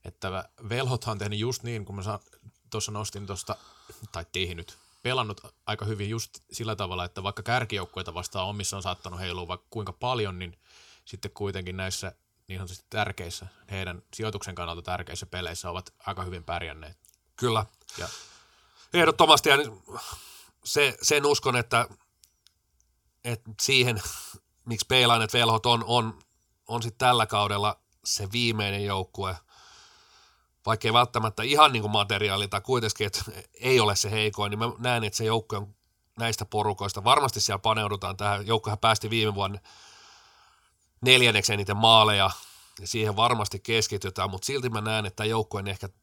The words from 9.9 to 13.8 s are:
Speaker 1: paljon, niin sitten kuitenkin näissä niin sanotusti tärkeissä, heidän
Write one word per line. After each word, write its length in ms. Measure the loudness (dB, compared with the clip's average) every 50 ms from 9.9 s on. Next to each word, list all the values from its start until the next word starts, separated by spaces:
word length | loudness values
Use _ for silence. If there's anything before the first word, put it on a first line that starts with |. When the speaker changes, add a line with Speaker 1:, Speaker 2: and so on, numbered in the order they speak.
| -10
Speaker 1:
paljon, 460 | _ -4 -4 -2 -2 -2 -4 -4 -8
niin 180 | -10 -12 -12 _ _ _ -20 -20 -20 -20 -20 _ _
sitten 240 | -18 -16 -12 -12 -14
kuitenkin 460 | _ -6 -6 -6 -6 -6 -8 -8 -8
näissä 340 | -6 -6 -6 -6 -6 -8 -10 -12 _ _ _ _ _ _
niin 120 | -12 -10 -10
sanotusti 260 | -10 -12 -14 -18 _ _
tärkeissä, 580 | -2 -2 -2 -2 -4 -8 -10 -10 -10 -12 -14 -18 _ _ _ _
heidän 300 | -8 -8